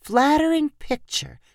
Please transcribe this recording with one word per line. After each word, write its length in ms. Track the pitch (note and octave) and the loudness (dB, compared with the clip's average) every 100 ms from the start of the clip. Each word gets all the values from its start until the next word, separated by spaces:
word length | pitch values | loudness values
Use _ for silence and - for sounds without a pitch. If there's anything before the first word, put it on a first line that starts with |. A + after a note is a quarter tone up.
flattering 680 | - A#3 C4+ D#4 D#4+ E4 D4+ - | -2 2 4 4 2 0 -2 -6
picture 640 | - B3 - - C3 A#2+ _ | -8 -8 -6 -10 -10 -18 _